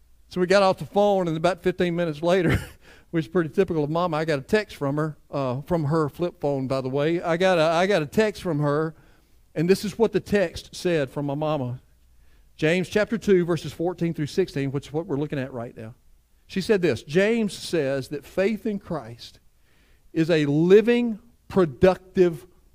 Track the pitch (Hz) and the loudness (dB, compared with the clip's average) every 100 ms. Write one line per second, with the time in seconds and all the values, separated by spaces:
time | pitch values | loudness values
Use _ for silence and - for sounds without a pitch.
0 | _ - _ 180 180 190 190 180 143 196 | _ -20 _ -2 2 4 4 2 -2 0
1 | 208 196 175 160 170 185 180 175 180 170 | 2 2 0 0 0 0 -2 -2 -2 0
2 | 175 147 170 190 160 120 - - - - | -4 -2 0 2 2 0 -4 -16 -20 -20
3 | _ 170 131 185 160 - 190 165 147 160 | _ -4 -2 -2 0 0 0 0 -2 0
4 | 180 151 160 147 135 214 208 - 143 147 | 0 -2 -2 -2 0 0 0 -4 -4 -2
5 | 156 147 _ 147 131 123 143 170 147 165 | -4 -6 _ -4 -4 -4 -2 -2 0 0
6 | 147 - 175 - 147 139 131 135 131 139 | -2 -2 -6 -4 -4 -2 -2 -4 -2 -2
7 | 151 170 175 165 190 180 156 165 190 196 | 0 0 -2 0 2 4 2 2 2 0
8 | 147 - 214 - 185 147 147 147 160 - | 0 0 0 -2 -4 0 0 0 -2 -6
9 | - _ _ _ _ - 170 196 214 - | -20 _ _ _ _ -4 2 2 0 0
10 | 214 190 - 202 180 - - - 180 165 | 0 0 0 0 0 -4 -14 -6 -2 0
11 | 135 - 143 139 151 151 123 127 - _ | -2 -4 -6 -4 -4 -2 -4 -8 -14 _
12 | _ _ - - _ - 156 180 180 214 | _ _ -20 -20 _ -2 0 0 0 0
13 | 208 226 - 190 170 170 151 - 165 175 | 0 -2 2 4 4 -2 -4 -6 -6 -2
14 | 170 160 147 - 180 143 139 139 - 151 | -4 -4 -4 -2 -2 -2 -4 -4 -6 -8
15 | 196 135 147 147 131 131 117 - 110 113 | -4 -4 -4 -6 -8 -10 -12 -12 -16 -18
16 | _ _ _ _ _ 190 190 208 175 113 | _ _ _ _ _ -6 0 2 2 0
17 | - 151 202 233 208 - - 170 135 139 | 0 0 2 2 -2 -6 -4 -2 0 -2
18 | 127 143 - - 196 214 226 202 - 165 | -6 -10 -6 -2 0 -2 -4 -6 -6 -10
19 | 113 120 - - _ _ _ _ _ _ | -10 -16 -20 -20 _ _ _ _ _ _
20 | _ - 160 160 143 143 170 202 220 240 | _ -2 2 2 2 2 6 6 6 2
21 | 240 214 - _ - 196 175 123 185 180 | 0 -4 -12 _ -4 0 0 4 4 4
22 | - - 180 165 - _ _ | -2 2 2 2 -10 _ _